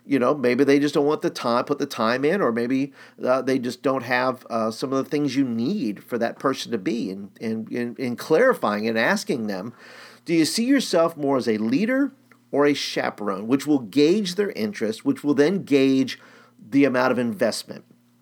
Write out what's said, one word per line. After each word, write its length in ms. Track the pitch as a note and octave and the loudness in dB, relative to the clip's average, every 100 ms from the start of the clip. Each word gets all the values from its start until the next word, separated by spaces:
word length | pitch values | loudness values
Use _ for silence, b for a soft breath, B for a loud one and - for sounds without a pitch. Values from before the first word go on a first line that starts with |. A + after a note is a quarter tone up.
| - | -2
you 120 | C#3 | 2
know, 160 | B2 | 2
maybe 300 | D3+ B2 B2 | 2 0 2
they 140 | C#3 C#3+ | 4 4
just 160 | D3 | 2
don't 120 | D#3 C#3+ | 2 0
want 140 | D3+ | 0
the 100 | E3+ | -2
time, 340 | - B2 A#2+ | -4 -2 0
put 140 | B2+ - | 0 -4
the 80 | C#3+ | -4
time 380 | - A2 B2 | -2 0 0
in, 160 | C#3+ G3 | 0 0
or 100 | C#3+ | 0
maybe, 420 | A2+ A#2+ C3+ C#3 B B B | -2 -2 -2 -2 B B B
uh, 200 | A#2+ C3 | 0 0
they 160 | B2+ C3 | 0 -2
just 240 | A#2+ A#2 | -2 -4
don't 220 | C#3 C3 | -2 -2
have, 420 | B2+ B2 C3 A#2+ - | 0 0 0 -2 -6
uh, 220 | A2+ A2 | -4 -2
some 220 | A2 C3+ | -4 -4
of 120 | C3+ | -2
the 40 | C3+ | -2
things 280 | D3 D3 B2+ | -2 -2 0
you 80 | |
need 580 | C3 A2+ B2 G#3 A#2 G2 | -2 0 -2 -2 -4 -6
for 140 | - A#2+ | -6 -4
that 220 | A2+ - | -4 -2
person 340 | C3+ C3+ - | -2 -2 -6
to 60 | A2+ | -6
be. 320 | F#2 A#3 A2 | -4 -4 -6
And, 200 | F#2+ G2+ - | -8 -12 -10
and, 300 | A2+ A2 A2 | -6 -6 -6
and, 280 | A#2+ A#2+ A#2 | -6 -6 -6
and 200 | B2+ A#2 | -8 -6
clarifying 680 | - D#3+ F3 - A2 G#2 A2 | 0 2 4 2 0 0 -2
and 100 | A2+ | 0
asking 500 | C3 G3+ - C#3 G#2+ | 2 0 -2 -4 -4
them, 240 | F#2+ A2+ - B B B B | -6 -10 -14 B B B B
"Do 80 | - | -2
you 120 | E3 | 2
see 200 | D3+ - | 2 0
yourself 520 | A#3+ C#4 - E3+ E3 D#3 | 2 2 2 2 2 0
more 200 | C#3 C3+ | 0 0
as 100 | A2+ | 0
a 120 | A2 | 0
leader 540 | A2+ C#3 A3 C4 C#4 - _ _ - | 0 0 2 0 -2 -4 _ _ -6
or 140 | C3+ D3 | 2 2
a 60 | |
chaperone?" 760 | C#3 - D3+ B2+ - G2+ F#2+ A2 | 2 -2 -4 -4 -4 -6 -4 0
which 200 | C#3 D3 | 0 2
will 140 | C#3+ | 0
gauge 560 | G#2+ C3 D3+ G#3 F#3 F3+ | 2 4 4 4 0 -2
their 140 | G3 | -4
interest, 520 | - G#2+ G2+ G#2+ A2+ | -2 -4 -2 -4 -2
which 180 | C#3 C3+ | -2 -2
will 120 | D3 | 0
then 300 | C#3+ D3 F#3+ | 2 2 2
gauge 540 | A#2+ C#3 C3+ C3 B2 - b b b b A2 | 2 4 4 4 0 -4 b b b b -2
the 160 | C#3 C#3 | 4 4
amount 260 | B2+ B2+ | 4 2
of 60 | A#2+ | 2
investment. 640 | A#2+ G2+ A#2 - - - _ _ _ _ | -2 0 -2 -2 -10 -16 _ _ _ _